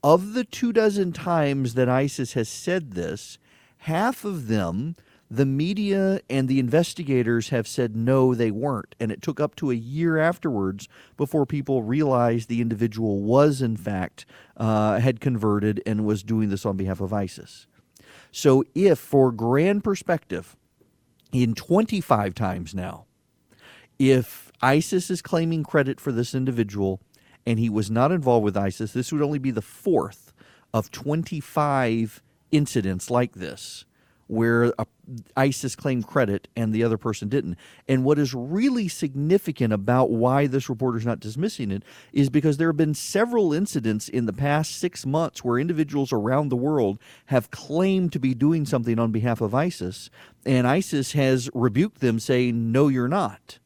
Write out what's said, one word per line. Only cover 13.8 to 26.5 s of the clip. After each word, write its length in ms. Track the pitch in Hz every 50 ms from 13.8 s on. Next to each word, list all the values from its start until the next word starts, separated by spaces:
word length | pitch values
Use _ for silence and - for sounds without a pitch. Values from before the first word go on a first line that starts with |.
| 87 104 101 92 92 - _ - - _ - - - _ _
uh, 440 | - 113 110 110 107 107 107 104 101
had 200 | 117 135 127 117
converted 600 | - 143 127 110 104 110 104 104 101 107 107 101 -
and 220 | - 110 104 110
was 160 | 104 107 101 92
doing 260 | 104 113 110 107 104
this 160 | 98 98 -
on 120 | 110 98
behalf 240 | 95 95 95 95 87
of 120 | 104 92 107
isis. 540 | 104 98 90 - - - - - - - _ _ _ _ _ _ _ - - - - - _
So 340 | _ - - 147 131 135 139 _ _
if, 240 | 156 190 196 160 -
for 340 | - - - 139 135 131 117
grand 500 | 107 113 117 127 139 160 190 202 208 196
perspective, 760 | 220 196 190 - - 175 160 _ _ - - 175 - - _ _ _ _ _ _ _ _ _ _ _ _ _ _ _ -
in 220 | 127 123 113 113
twenty-five 800 | - - - 165 196 226 220 - 196 - - 135 107 101 98 87
times 380 | - 113 95 92 90 87 78 80
now, 340 | 92 90 90 90 - - _ _ _ _ _ _ _ _ _ _ _ - - - - - _ _ _
if 540 | 135 131 135 131 117 - - - - - _ _
isis 500 | - 127 135 151 160 - - 185 175 -
is 120 | 233 220 -
claiming 420 | - - 165 165 165 165 160 147
credit 360 | - - 156 139 131 135 -
for 120 | - 147 127
this 240 | 113 120 - -
individual 640 | 135 131 131